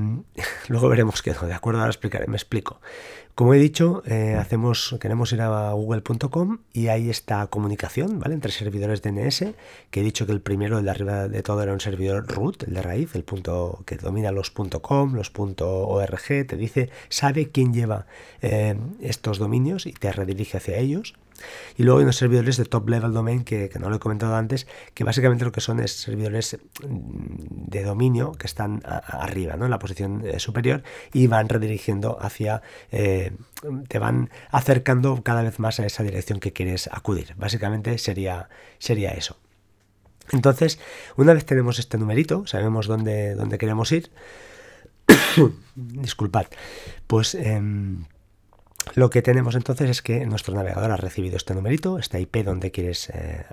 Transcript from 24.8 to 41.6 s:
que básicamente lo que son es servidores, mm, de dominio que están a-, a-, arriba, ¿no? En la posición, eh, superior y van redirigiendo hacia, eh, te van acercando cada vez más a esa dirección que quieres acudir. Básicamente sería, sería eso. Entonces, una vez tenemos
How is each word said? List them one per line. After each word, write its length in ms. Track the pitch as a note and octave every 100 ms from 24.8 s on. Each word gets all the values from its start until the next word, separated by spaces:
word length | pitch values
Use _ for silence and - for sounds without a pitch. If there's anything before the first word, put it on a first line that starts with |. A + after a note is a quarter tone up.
| -
que 120 | -
básicamente 400 | A#2 A#2+ B2+ A#2+
lo 80 | A#2+
que 80 | A#2
son 180 | - A#2
es 140 | A2+
servidores, 640 | - - G#2+ G#2+ G#2+ - A2 - -
mm, 840 | C#3+ G#2+ A#1 - - - D#2 - -
de 160 | G2+
dominio 480 | G2 G2+ B2+ A#2+ C#3
que 160 | D#3+ -
están 340 | - G#2 G#2+
a-, 120 | - -
a-, 260 | - C2
arriba, 340 | D#2 F#2+ E2 D#2+
¿no? 80 |
En 60 | A#2
la 80 | A2
posición, 460 | F#2+ F#2+ G2 G#2 A2
eh, 140 | -
superior 420 | - A#2+ A#2+ C#3 - - -
y 160 | C3 B2+
van 200 | A2+ G#2+
redirigiendo 680 | A2+ G#2+ G#2 - G2+ A2 A#2
hacia, 420 | G2+ - G#2+ A2 - - -
eh, 400 | G#2 G2+ F#2+ F#2 F2+ - - D3+ C3 B2+
te 140 | -
van 300 | A2 B2 A#2+ - -
acercando 720 | C3 B2 B2+ C3 B2+ C3+ B2+
cada 200 | A#2+ A#2
vez 180 | A2+ G#2+
más 180 | A2 -
a 80 | G#2+
esa 160 | -
dirección 380 | G#2 F#2+ - G2+
que 120 | G2
quieres 380 | - F#2 F2+ -
acudir. 440 | - - F#2 E2 F2
Básicamente 640 | G2+ G#2+ G2+ G#2+ G#2+ A#2
sería, 500 | - G2 F#2+ F2+ - - - -
sería 320 | - A2 G2
eso. 260 | - - - _ _ _ _ _ _ _ _ -
Entonces, 480 | C3+ C3+ C3 E3 - - - - -
una 180 | C#3+
vez 120 | D#3+ -
tenemos 320 | C3